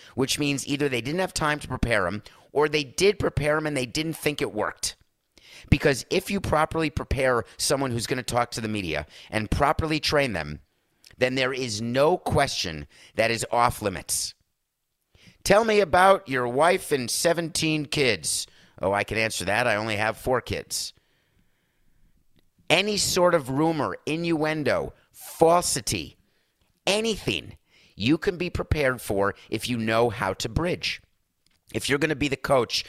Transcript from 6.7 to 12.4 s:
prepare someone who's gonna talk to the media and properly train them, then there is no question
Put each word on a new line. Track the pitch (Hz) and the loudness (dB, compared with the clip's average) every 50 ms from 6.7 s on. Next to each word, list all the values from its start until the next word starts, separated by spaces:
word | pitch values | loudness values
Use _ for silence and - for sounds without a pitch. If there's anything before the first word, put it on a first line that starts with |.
| - 165 160 147 | 0 -2 -2 -2
prepare | - - 131 - 120 135 135 131 123 117 113 - - - | -2 -6 -6 -4 -2 0 2 2 2 2 0 -4 -6 -6
someone | - - 147 135 139 131 | -2 0 0 0 0 -2
who's | 120 117 98 | -2 -4 -4
gonna | - 139 127 | -4 -4 -4
talk | 120 - 120 120 120 - | -4 -2 -2 0 -2 -2
to | - 131 | -4 -6
the | 113 107 | -6 -4
media | 107 104 95 80 76 73 73 - - - - - | -4 -4 -4 -4 -4 -4 -6 -8 -12 -20 -14 -6
and | - 107 107 - | -4 -4 -4 -2
properly | - - 143 139 156 - 160 156 156 151 | 0 0 2 2 2 0 -2 -2 -2 -2
train | - - 160 147 139 127 101 | 0 0 2 2 2 0 -2
them, | 82 73 73 76 73 - _ _ _ _ _ _ _ _ - - - | -4 -6 -6 -8 -12 -14 _ _ _ _ _ _ _ _ -20 -4 -2
then | 127 127 127 | -2 0 0
there | 135 131 127 135 | 0 0 0 -2
is | 127 131 123 104 104 | -4 -4 -6 -6 -6
no | 117 120 120 135 143 160 180 175 | -4 -2 2 4 4 4 4 2
question | - - - 151 | -2 -2 0 0